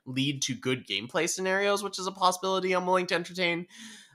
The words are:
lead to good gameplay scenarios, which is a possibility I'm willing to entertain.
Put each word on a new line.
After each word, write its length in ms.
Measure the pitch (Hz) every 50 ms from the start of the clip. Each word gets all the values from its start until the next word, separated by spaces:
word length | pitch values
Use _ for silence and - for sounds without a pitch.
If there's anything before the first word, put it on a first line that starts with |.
| -
lead 380 | 131 127 135 135 143 143 135
to 120 | - - 123
good 320 | - - 127 131 127 98
gameplay 420 | - 101 98 110 131 - 170 160 170
scenarios, 540 | - 185 190 190 190 196 202 202 202 202
which 160 | 208 196 190 -
is 80 | 185
a 60 | 190
possibility 600 | 190 190 185 185 180 - - 190 190 185 185 185
I'm 120 | 185 180 180
willing 220 | 180 185 185 180
to 80 | 175 175
entertain. 520 | 165 175 180 175 185 180 170 170 170 180 - - - - - - - - -